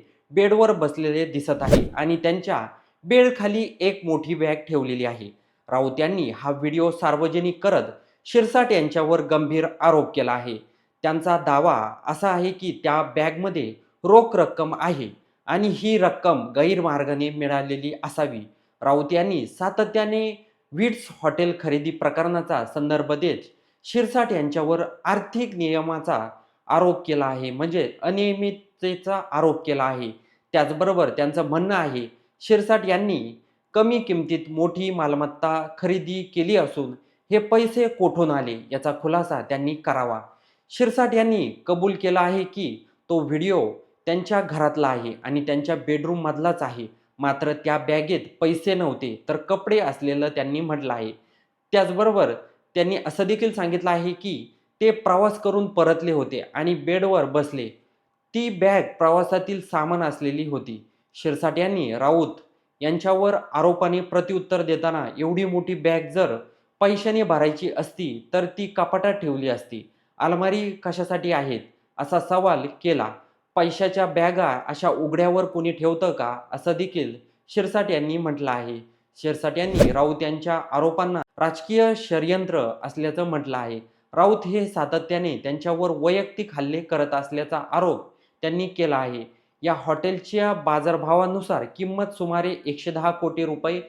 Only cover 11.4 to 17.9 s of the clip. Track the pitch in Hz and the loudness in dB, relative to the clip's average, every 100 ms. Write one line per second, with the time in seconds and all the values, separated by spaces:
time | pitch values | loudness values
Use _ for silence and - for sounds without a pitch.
11.4 | 156 139 165 131 107 - - 151 196 180 | 4 4 4 2 0 -6 -6 -2 0 0
12.4 | 180 185 185 120 160 147 147 143 156 160 | -2 -4 -6 -4 0 0 0 -2 -2 -2
13.4 | 190 185 113 110 _ _ 175 220 226 190 | -4 -4 -6 -10 _ _ 8 8 8 4
14.4 | 156 - 156 160 165 151 110 - _ _ | 2 0 -4 -2 -2 -2 -6 -12 _ _
15.4 | - 170 208 180 214 220 180 - 180 147 | -4 0 0 0 2 4 4 2 2 2
16.4 | 117 139 156 185 170 143 139 143 147 147 | 0 2 2 2 0 0 -2 -2 -2 -2
17.4 | 147 143 139 139 143 | -2 -2 -2 -6 -6